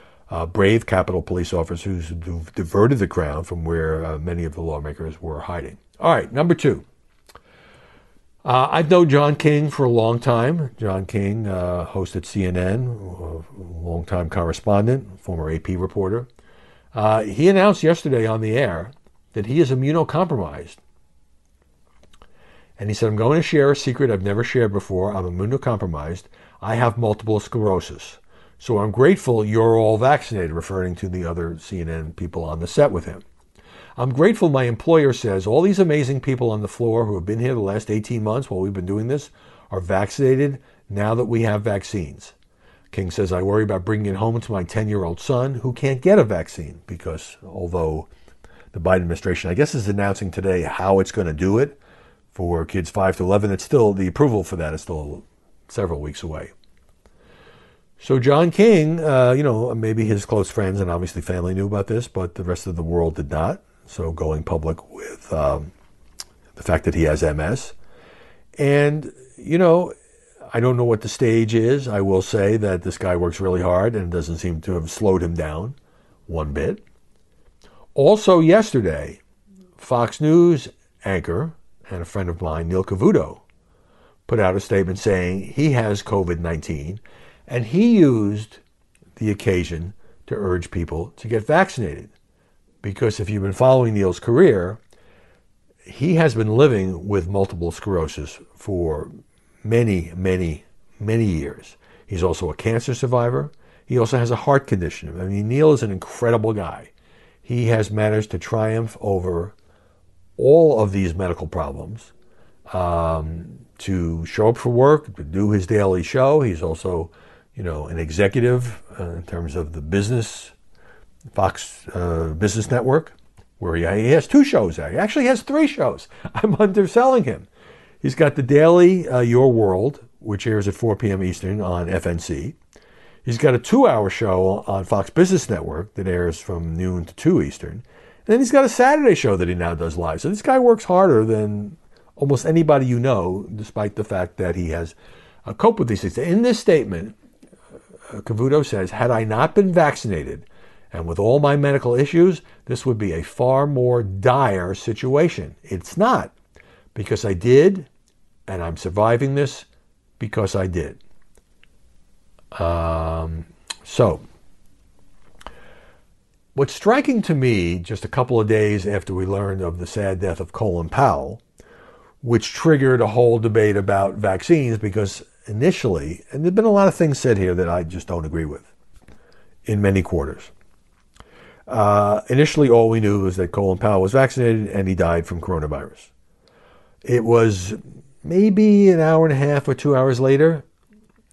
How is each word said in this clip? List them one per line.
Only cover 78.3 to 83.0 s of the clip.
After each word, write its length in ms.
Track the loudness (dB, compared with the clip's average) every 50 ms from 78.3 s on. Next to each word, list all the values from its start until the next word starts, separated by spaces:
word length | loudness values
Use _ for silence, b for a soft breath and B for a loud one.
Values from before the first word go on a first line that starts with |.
| 6 6
yesterday, 800 | 6 6 6 6 4 2 0 0 0 -2 -2 -6 -8 -12 -14 -18 _ _ _ _ _ _ _ -20 -20 _ _
Fox 440 | _ -6 -2 -2 0 0 -2 -2 -2
News 460 | 2 4 6 6 6 6 4 2 -2 -8 -16 _ _ _ _ _ -6
anchor 480 | -4 -4 -2 -2 -4 -4 -4 -4 -6 -10 -14 -20 -20 -20 -20 -16 -12
and 120 | -12 -10
a 40 | -10
friend 240 | -8 -6 -6 -6 -6
of 120 | -6 -6
mine, 260 | -6 -6 -6 -6 -4
Neil 160 | -2 -2 -2 -2
Cavuto, 560 | -2 0 2